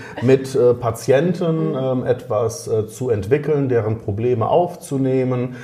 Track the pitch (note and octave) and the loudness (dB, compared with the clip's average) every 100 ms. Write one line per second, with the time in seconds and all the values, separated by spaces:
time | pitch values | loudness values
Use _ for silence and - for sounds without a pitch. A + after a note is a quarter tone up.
0 | - - A#2+ C3+ - - B2 A#2 A#2 A2+ | -14 -2 4 4 2 2 4 4 -2 -2
1 | - C3+ F3 E3+ E3+ D#3+ D#3+ C#3 C3 B2+ | 2 4 2 0 0 0 -2 -2 -2 0
2 | B2 A#2+ - G#2+ A2+ - - A2 G#2 - | 0 -2 -2 0 0 -4 -4 -2 -2 -4
3 | B2+ G#2 G2 D3 D3+ D3 C#3 A#2 G#2+ A2 | -2 -2 0 0 2 0 2 0 0 -2
4 | - G2+ A#2+ A#2 A2 D#3 F3 - - C3+ | -4 -2 0 0 2 2 0 -4 -6 -2
5 | C3 C3 B2+ B2+ B2 B2 | 0 0 0 -2 -4 -8